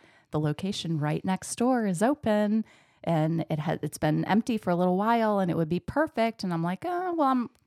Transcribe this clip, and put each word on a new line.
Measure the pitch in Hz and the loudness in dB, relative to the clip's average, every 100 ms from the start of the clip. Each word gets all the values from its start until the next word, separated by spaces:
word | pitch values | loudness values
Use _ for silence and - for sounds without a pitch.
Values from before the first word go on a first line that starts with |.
| - _ _ | -20 _ _
"The | 156 | -2
location | 151 151 190 202 180 165 | -2 -2 -4 -6 -4 -2
right | 147 - | -2 -2
next | 190 190 - - | -2 -4 -6 -2
door | 240 254 214 | 0 2 0
is | 170 | 0
open, | 214 294 233 208 208 220 214 - _ _ | 0 0 0 2 2 0 -2 -10 _ _
and | - 165 156 165 - | -2 2 2 0 -2
it | 151 | -4
ha-, | 151 156 | -2 -4
it's | 151 - | -6 -2
been | 151 156 160 | 0 0 2
empty | 196 - 220 | 0 2 -2
for | - | 0
a | 175 | 2
little | 180 185 | 2 2
while, | 214 233 220 208 | 2 2 2 2
and | 185 | 0
it | 160 | 0
would | 160 | 0
be | 175 | -2
perfect." | - - 311 - 226 220 | -2 -2 0 0 -2 -2
And | 190 | -4
I'm | 170 | -2
like, | 165 190 277 | -2 -4 -4
"Oh, | 349 370 339 | -4 -2 0
well, | 277 | 2
I'm | 262 240 _ | 2 -2 _